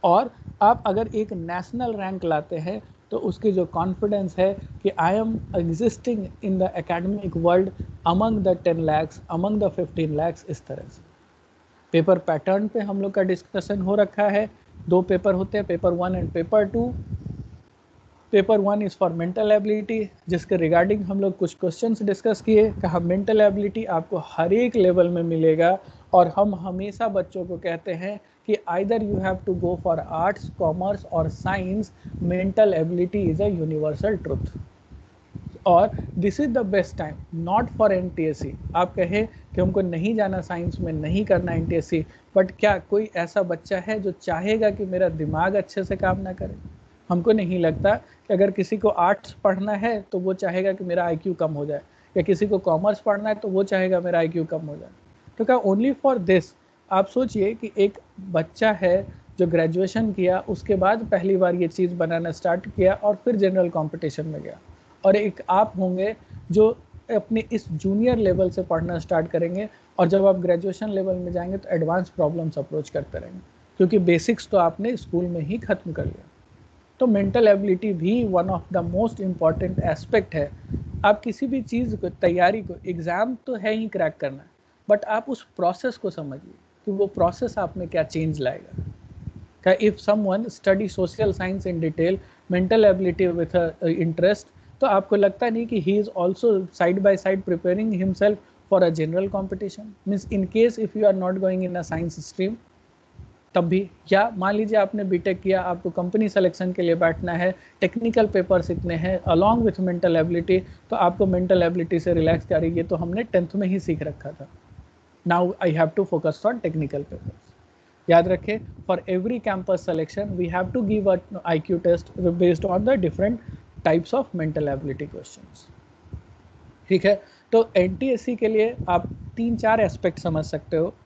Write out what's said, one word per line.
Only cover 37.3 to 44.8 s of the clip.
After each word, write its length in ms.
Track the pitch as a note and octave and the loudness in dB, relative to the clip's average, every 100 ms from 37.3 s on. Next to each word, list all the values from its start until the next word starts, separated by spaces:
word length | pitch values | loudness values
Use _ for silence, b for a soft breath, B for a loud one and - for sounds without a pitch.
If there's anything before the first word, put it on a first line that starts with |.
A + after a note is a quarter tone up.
| E3 E3+ | -8 -2
not 240 | G#3 A#3+ - | -2 -2 2
for 120 | G#3+ | 2
एनटीएससी। 600 | F#3 F3+ E3 D#3+ D3 C#3+ - - F3 | 2 -2 -2 -2 -2 -8 -10 -4 -2
आप 180 | F3+ | 0
कहें 320 | - F3 G3+ A3 | 0 0 0 -2
कि 340 | - - - | -8 -8 -2
हमको 200 | F#3 F#3+ | 0 0
नहीं 340 | F#3 E3 G3 A3 | -2 -2 -2 0
जाना 240 | G3 F#3+ | 0 -2
science 380 | - F3 F3 - | -6 -6 -6 -6
में, 120 | F3 | -6
नहीं 320 | D#3 D3+ F#3 | -4 -2 -2
करना 280 | G#3 F3+ F3 | 2 2 2
एनटीएससी, 520 | E3 E3 E3 - E3 D#3 B B G3 | -2 0 -2 0 -4 -4 B B 2
but 160 | F#3+ - | 2 2
क्या 160 | G#3 G3 - | 2 2 0
कोई 200 | G#3 G#3+ F3 | -2 0 -4
ऐसा 260 | E3+ G#3 | -2 -2
बच्चा 360 | F3+ E3+ - F#3 | -2 -4 -4 -6
है 220 | F3+ G#3+ | -4 -4
जो 100 | F#3+ | -4
चाहेगा 600 | - - E3 G3 A3 G#3+ | -6 -6 -4 0 2 2
कि 140 | G3+ | 0